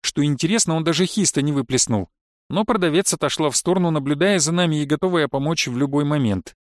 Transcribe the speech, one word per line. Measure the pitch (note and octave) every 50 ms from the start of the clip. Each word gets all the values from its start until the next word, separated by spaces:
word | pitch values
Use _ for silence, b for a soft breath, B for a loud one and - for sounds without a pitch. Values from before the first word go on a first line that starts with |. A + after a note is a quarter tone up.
Что | - - - - D3
интересно, | D3 D3 B2+ - E3 G#3+ A3+ - E3+ D#3+
он | D#3+ D#3
даже | E3 E3 D3 F#3
хиста | F3 - A3 F#3 - - D3
не | C#3 D3
выплеснул, | D3 C#3 B2+ - B2+ A#2+ - - A#2 G#2 F2+ _ _ _ _ _ _ _ _ _
но | C#3 F#3 A3
продавец | - A#3+ - F3+ E3 D3 F3+ G3 - -
отошла | - - C#3 - - D#3 D3
в | B2
сторону, | - - E3+ F3+ F#3+ F3 E3+
наблюдая | D#3+ D3+ C3+ C#3 D3 C#3+ F3 G3+ G3+ F3+
за | C#3 D#3 E3+
нами | F3 F3+ E3 D#3 D3+
и | D3
готовая | C#3 D3+ D3+ - F#3 F3+ E3+ D3
помочь | C3+ - C#3 C#3 D3+ E3 - -
в | C3+ B2
любой | B2 C#3+ C#3 C#3 D3 D3
момент. | C#3+ D3+ D3 C3 A2 G2+ F#2 - - - _ _